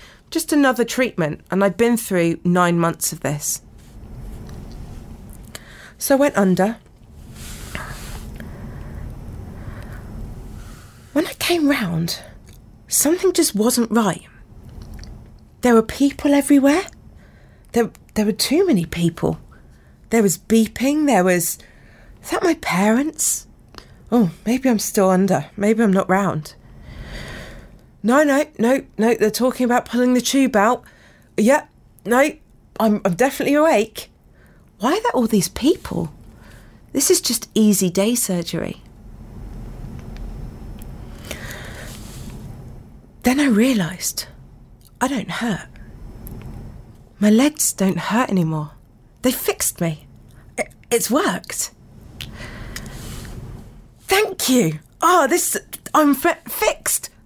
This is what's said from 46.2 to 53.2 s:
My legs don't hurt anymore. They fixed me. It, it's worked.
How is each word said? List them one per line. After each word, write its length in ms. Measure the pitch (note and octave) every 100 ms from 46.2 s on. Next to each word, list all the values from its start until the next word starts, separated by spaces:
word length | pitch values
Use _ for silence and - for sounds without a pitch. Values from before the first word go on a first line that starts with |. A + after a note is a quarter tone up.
| - - - - - - - - - -
My 100 | G#3
legs 420 | A3 D4 - -
don't 260 | - F#3+ F3
hurt 320 | - A3 C4
anymore. 420 | F#3+ D#3+ D#3 D3+ - - _ - -
They 80 | C4
fixed 500 | B3+ - - - -
me. 280 | E3 D3+ - - - - - -
It, 140 | - - -
it's 180 | A#3 -
worked. 600 | C4+ F#4 F3+ - - - - - - - - - - - - - - - - - -